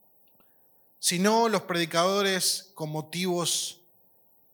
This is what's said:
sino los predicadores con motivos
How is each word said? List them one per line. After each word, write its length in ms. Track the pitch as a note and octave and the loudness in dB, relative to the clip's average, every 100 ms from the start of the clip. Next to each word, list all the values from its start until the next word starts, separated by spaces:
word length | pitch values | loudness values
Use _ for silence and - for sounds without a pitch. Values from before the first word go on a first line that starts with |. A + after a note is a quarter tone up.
| _ _ _ _ - _ _ _ _ _ | _ _ _ _ -20 _ _ _ _ _
sino 500 | - F3 G3+ A3+ A#3 | -2 2 4 4 4
los 140 | G3 | 0
predicadores 1080 | - E3+ E3 E3 F3+ G3+ G3 F#3 - - - | -2 -2 0 2 2 2 0 0 0 -4 -8
con 160 | - D#3 | -12 -8
motivos 840 | D#3 D3+ E3+ F#3 F3 D#3+ - - - _ _ _ _ _ _ _ | -8 -8 -4 -2 -2 -2 -2 -6 -10 _ _ _ _ _ _ _